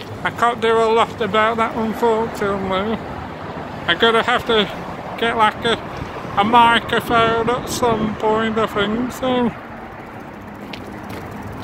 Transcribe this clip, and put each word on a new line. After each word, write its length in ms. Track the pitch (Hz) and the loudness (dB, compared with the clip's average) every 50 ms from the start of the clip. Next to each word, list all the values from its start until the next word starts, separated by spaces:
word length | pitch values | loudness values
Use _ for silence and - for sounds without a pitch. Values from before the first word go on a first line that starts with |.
| - - - - - | -12 -12 -8 -6 -4
I 60 | 180 | -4
can't 320 | - - - 233 240 226 | -2 2 2 2 2 2
do 160 | 214 226 226 226 | 2 2 4 4
a 120 | 226 220 220 | 4 4 4
lot 260 | 226 214 - - - | 4 2 2 0 -4
about 380 | 233 202 185 220 214 220 233 226 | -2 0 2 4 4 4 2 2
that, 180 | 226 233 - | 0 -2 0
unfortunately. 1200 | 233 220 220 202 - 240 233 220 220 226 226 - - 214 202 202 196 190 190 190 185 196 220 226 208 - - - - - - - - - - - - - - - - - - | -2 -2 -2 -2 0 2 2 2 2 0 -2 -4 -2 -2 -2 -2 -2 -2 -2 0 0 0 -2 -2 -4 -6 -8 -10 -10 -10 -10 -10 -12 -10 -10 -10 -10 -10 -10 -10 -6 -2 0
I'm 100 | 170 170 | 2 4
gonna 240 | - 233 226 226 | 4 4 6 4
have 240 | 214 - 247 233 - | 4 2 2 0 2
to 220 | - 233 214 202 160 - - - - - - - - - - | 2 2 2 2 2 -2 -8 -10 -10 -10 -10 -10 -8 -6 -4
get, 180 | 226 226 240 | -2 0 2
like, 300 | 233 220 214 - - - | 4 4 4 2 2 0
a, 120 | 240 226 - - - - - - - - - - - - - | 0 0 0 -2 -6 -10 -10 -10 -10 -10 -10 -10 -4 0 2
a 60 | 202 | 2
microphone 1080 | 220 240 240 233 233 233 226 - - - 226 - - 240 233 226 226 226 233 226 226 | 6 8 8 8 8 6 4 2 0 -2 -2 0 2 4 4 4 4 4 2 2 0
at 200 | 240 254 - - | 0 -2 -2 -4
some 440 | - - 247 240 226 214 214 214 208 | -4 0 2 2 2 2 0 -2 -2
point, 440 | - - 220 220 220 226 220 220 226 | 0 0 2 2 2 2 0 0 0
I 80 | 220 196 | 0 0
think, 440 | - 214 202 202 214 226 247 247 | 0 0 0 0 0 0 -2 -4
so. 400 | - - 262 254 247 247 247 226 - - - - - - - - - - - - - - - - - - - - - - - - - - - - - - - - - - - - - - - - - - | -4 -4 -2 0 2 2 2 0 -2 -4 -10 -14 -14 -14 -14 -14 -14 -14 -14 -14 -14 -14 -14 -14 -14 -16 -14 -14 -14 -14 -14 -12 -12 -12 -12 -12 -12 -12 -12 -12 -12 -12 -12 -12 -12 -12 -12 -12 -10 -10